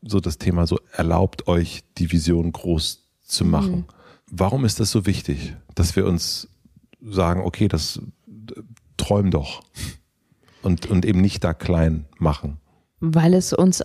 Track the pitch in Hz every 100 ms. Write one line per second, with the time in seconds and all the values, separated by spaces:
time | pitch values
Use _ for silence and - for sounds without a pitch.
0 | 110 98 82 76 92 87 82 - - -
1 | 85 85 98 - - 87 82 - - -
2 | 85 85 80 85 85 - 90 80 - -
3 | _ _ - - - - 190 180 180 -
4 | - - - 87 143 139 117 - 104 113
5 | 98 - - 69 78 - - - 85 -
6 | 98 85 - - - _ _ _ _ _
7 | 110 95 85 90 92 - 101 80 - -
8 | - - - 110 110 - - 113 _ -
9 | - 101 95 78 71 - - - - -
10 | _ _ _ _ _ _ 98 85 - 95
11 | 101 90 98 - 87 80 - 82 80 78
12 | 73 - 80 73 73 71 _ _ _ -
13 | 165 165 165 185 185 - 185 175